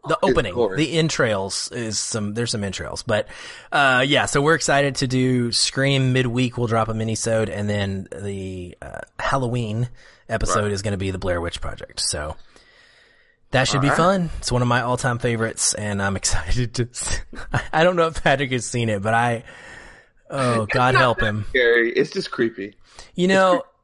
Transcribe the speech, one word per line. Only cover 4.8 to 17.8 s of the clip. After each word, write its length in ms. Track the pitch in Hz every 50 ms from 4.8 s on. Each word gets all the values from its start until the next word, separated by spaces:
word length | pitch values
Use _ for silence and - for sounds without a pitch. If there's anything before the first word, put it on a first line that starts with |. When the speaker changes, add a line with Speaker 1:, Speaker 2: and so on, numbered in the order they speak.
| 143 143 131
Speaker 1:
to 120 | - 143
do 440 | 123 127 127 127 127 127 123 120 117
Scream 640 | 110 - - - - 135 135 139 139 135 131 131 127
midweek. 440 | 131 127 123 113 127 131 120 -
We'll 100 | - 120
drop 200 | 110 117 113 110
a 60 | 107 110
mini-sode, 560 | 110 110 113 110 - - 113 113 110 110 104
and 200 | - 101 104 104
then 380 | 104 - 202 196 196 196 196 - -
the, 640 | - 202 202 196 196 190 190 190 180 - 180 - _
uh, 200 | - - - - - _ _ -
Halloween 680 | - - - 139 131 117 120 123 117 107 104 113 123 120 - - - - - _ _ -
episode 340 | 113 107 - - 87 107 104
Speaker 2:
Right. 80 | 104
Speaker 1:
is 100 | 101 95
gonna 140 | 101 110 101
be 140 | 92 98 98
the 60 | 92 92
Blair 220 | 92 92 87 85
Witch 180 | 85 85 - -
Project. 400 | - - - - - - - -
So 380 | - - - 78 73 78 - - - - _ - _ _ _ - - _ _ _ _ _ _ _ _ _ _ _ _ _
that 160 | - 127 131
should 140 | - - 135
be 60 | 135
Speaker 2:
All 40 | 139 139
right. 40 |
Speaker 1:
fun. 320 | 165 165 180 196 190 175 156 -
It's 140 | - - -
one 100 | 127 123
of 60 | 123
my 140 | 120 120 127
all-time 380 | 117 123 123 120 - 127 120 120
favorites, 540 | - 123 117 110 113 113 - - - - -
and 280 | - 104 104 101 101
I'm 140 | 98 98 98
<laughs> 20 |
excited 580 | 92 - - - - - - - 123 123 110 -
to 140 | - 120 120
s-, 320 | - - - - - - - - - - - - - 131 - - -
I 100 | 156